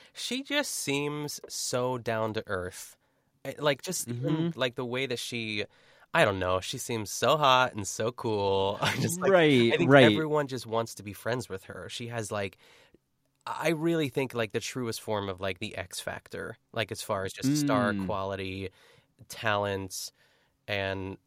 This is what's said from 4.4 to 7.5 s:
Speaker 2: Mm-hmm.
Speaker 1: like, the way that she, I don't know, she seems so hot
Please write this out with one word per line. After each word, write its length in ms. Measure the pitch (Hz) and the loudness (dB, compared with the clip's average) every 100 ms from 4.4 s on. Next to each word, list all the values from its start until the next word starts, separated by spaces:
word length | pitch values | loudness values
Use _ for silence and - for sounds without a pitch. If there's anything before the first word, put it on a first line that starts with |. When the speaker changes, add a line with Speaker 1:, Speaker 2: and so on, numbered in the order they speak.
| 170 | 0
Speaker 2:
Mm-hmm. 80 | 139 | 0
Speaker 1:
like, 160 | 127 120 | -2 -2
the 100 | 123 | -4
way 220 | 123 135 | -4 -2
that 100 | 120 | -4
she, 460 | - 120 110 104 101 _ _ - - | -4 -6 -4 -4 -6 _ _ -20 -4
I 120 | 165 139 | 2 4
don't 120 | 98 | 4
know, 220 | 90 92 | 2 0
she 180 | - 131 | 0 -8
seems 320 | - 117 104 | -4 -4 -4
so 280 | - 120 151 | 0 4 6
hot 360 | 147 | 6